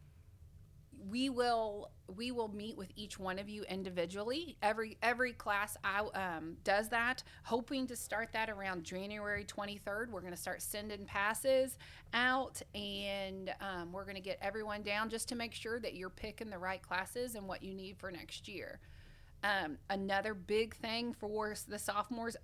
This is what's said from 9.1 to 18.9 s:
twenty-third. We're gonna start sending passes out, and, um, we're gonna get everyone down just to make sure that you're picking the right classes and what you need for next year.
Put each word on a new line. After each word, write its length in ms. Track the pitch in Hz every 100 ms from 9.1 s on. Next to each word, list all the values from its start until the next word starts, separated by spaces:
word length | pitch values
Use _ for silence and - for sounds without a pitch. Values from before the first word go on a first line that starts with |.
| 214 208 208
twenty-third. 640 | 202 - 202 202 208 208 240
We're 120 | 190
gonna 140 | 180 175
start 240 | 190 -
sending 440 | - 208 214 202 196
passes 720 | 202 202 220 269 262 262 - - - -
out, 480 | 226 254 269 254 - -
and, 800 | 202 202 196 202 196 190 190 185 -
um, 320 | 196 180 170
we're 140 | 185 196
gonna 120 | 196
get 200 | 190 175
everyone 400 | 226 220 214 208
down 260 | 202 208 220
just 200 | 226 -
to 80 | 240
make 180 | 233
sure 240 | - 220 233
that 160 | 214
you're 160 | 175 185
picking 400 | - 214 214 220
the 80 | 185
right 240 | 185 185
classes 540 | - 180 185 247 247 220
and 100 | 196
what 160 | -
you 120 | 190
need 220 | 190 190 208
for 120 | 185
next 380 | 170 165 - -
year. 320 | 185 110 - -